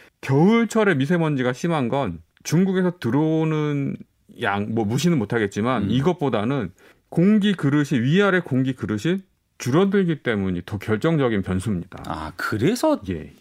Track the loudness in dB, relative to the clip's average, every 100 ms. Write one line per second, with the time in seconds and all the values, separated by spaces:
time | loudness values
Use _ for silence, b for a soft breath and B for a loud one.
0 | B -10 0 4 6 4 2 2 2 2
1 | 2 0 0 0 -2 -2 -2 -2 0 -2
2 | -4 -6 -16 _ -2 2 2 2 0 -2
3 | -2 0 2 0 0 -2 -2 -2 -4 -6
4 | -12 _ _ -4 -2 0 -2 -2 0 0
5 | 2 0 0 0 0 -2 -2 0 0 0
6 | 0 0 0 0 0 -2 -6 -10 b b
7 | -6 2 4 4 2 0 0 0 0 0
8 | 2 2 2 0 0 -2 -2 -4 -4 -2
9 | -2 -4 -6 _ _ -8 0 2 4 2
10 | 0 -2 -2 0 0 -4 -6 -8 -2 0
11 | 2 2 2 0 -2 -2 -2 -4 -6 -12
12 | -10 -8 -8 -8 -6 0 0 2 0 0
13 | -4 -8 -8 -14